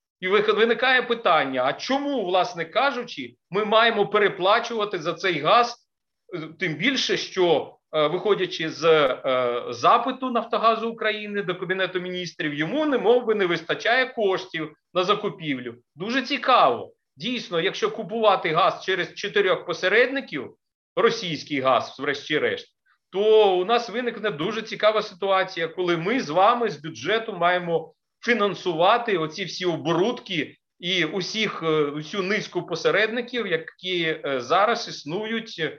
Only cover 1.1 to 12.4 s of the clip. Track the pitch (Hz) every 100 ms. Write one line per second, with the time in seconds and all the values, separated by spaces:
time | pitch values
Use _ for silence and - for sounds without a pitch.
1.1 | 233 202 160 139 131 127 151 - 269 285
2.1 | 269 180 185 175 170 165 214 277 247 -
3.1 | - 123 - - 185 208 220 233 214 202
4.1 | 208 196 165 185 226 226 233 208 185 160
5.1 | 165 190 160 151 220 233 - _ _ _
6.1 | _ _ 175 156 160 185 151 220 262 -
7.1 | 185 - - 175 143 - - _ 156 151
8.1 | 175 208 185 180 - 160 131 165 156 135
9.1 | 127 139 127 123 120 - 113 151 226 269
10.1 | 254 262 233 226 220 220 220 226 226 214
11.1 | 214 208 202 180 180 180 190 185 185 180
12.1 | 180 175 -